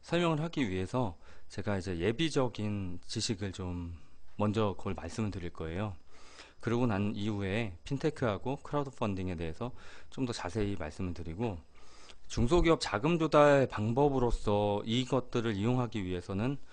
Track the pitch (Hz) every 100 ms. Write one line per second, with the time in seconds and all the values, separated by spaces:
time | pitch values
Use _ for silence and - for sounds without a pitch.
0 | - 170 170 156 170 165 120 92 92 127
1 | 113 80 - - - - 104 98 95 87
2 | 92 - 165 147 127 - 104 104 92 92
3 | - 113 - 101 101 87 92 90 85 85
4 | - - - - 104 104 107 92 101 90
5 | 85 - 107 92 87 - 80 85 107 87
6 | - - - - - - 117 120 123 98
7 | 101 101 104 101 98 104 110 85 - 139
8 | 156 - 120 95 120 143 - 147 135 -
9 | 110 95 92 85 82 78 120 - - -
10 | - - 127 110 - 110 101 98 78 -
11 | 92 85 82 85 117 85 - - - -
12 | - - - - 120 170 165 160 - 113
13 | 143 170 156 151 147 139 123 - 107 120
14 | 147 135 120 110 - 104 104 101 107 117
15 | 127 131 - 123 117 98 110 127 120 107
16 | 92 90 90 98 123 139 -